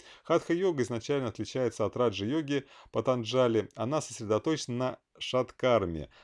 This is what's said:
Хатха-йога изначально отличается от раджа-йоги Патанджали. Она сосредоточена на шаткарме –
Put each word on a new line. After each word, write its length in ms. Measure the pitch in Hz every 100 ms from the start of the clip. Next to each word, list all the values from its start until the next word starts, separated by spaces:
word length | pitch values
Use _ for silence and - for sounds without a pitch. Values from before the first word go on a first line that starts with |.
| - -
Хатха-йога 600 | - 165 - 175 190 151
изначально 460 | 117 117 - 143 123
отличается 560 | - 107 131 123 - 104
от 100 | 120
раджа-йоги 680 | 120 95 101 156 143 143 - - -
Патанджали. 760 | 110 113 123 113 127 123 110 98 -
Она 240 | 113 156
сосредоточена 800 | - - 107 107 - 156 - 120
на 220 | 127 - _ -
шаткарме – 920 | - 127 120 - 131 117 92 80 71 -